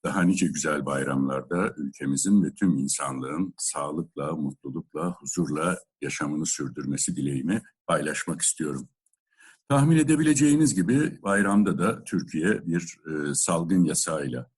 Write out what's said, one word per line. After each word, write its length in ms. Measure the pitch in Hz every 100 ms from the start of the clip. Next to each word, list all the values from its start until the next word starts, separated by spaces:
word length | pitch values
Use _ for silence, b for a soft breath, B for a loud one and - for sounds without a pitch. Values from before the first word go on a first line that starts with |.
Daha 180 | 87 95
nice 240 | 87 90 87
güzel 400 | 69 78 73 67
bayramlarda 880 | 69 67 67 67 67 65 87 101 -
ülkemizin 640 | 69 - 69 67 95 101
ve 100 | 87
tüm 240 | - 98 71
insanlığın 760 | 69 - 71 65 65 78 92 -
sağlıkla, 800 | - 76 71 80 82 - 71 80
mutlulukla, 800 | 71 71 69 73 - 76 90 87
huzurla 580 | - - 76 76 85 90 _ _
yaşamını 460 | 71 - 73 76 78
sürdürmesi 720 | - 69 62 69 69 - -
dileğimi 460 | 71 69 76 - b _ -
paylaşmak 560 | 80 76 76 - 80
istiyorum. 460 | - - 78 67 62 _ _ _ _ b b b _
Tahmin 280 | 139 143 160
edebileceğiniz 760 | 151 151 151 139 147 147 147
gibi 480 | 95 90 135 156 -
bayramda 560 | 101 98 98 101 90 82
da 260 | 95 -
Türkiye 640 | - 87 - - 92 107 85
bir, 320 | 85 82 - 80
e, 240 | 78 73
salgın 500 | 71 - 85 85 92
yasağıyla 680 | 82 - - 78 69 62 62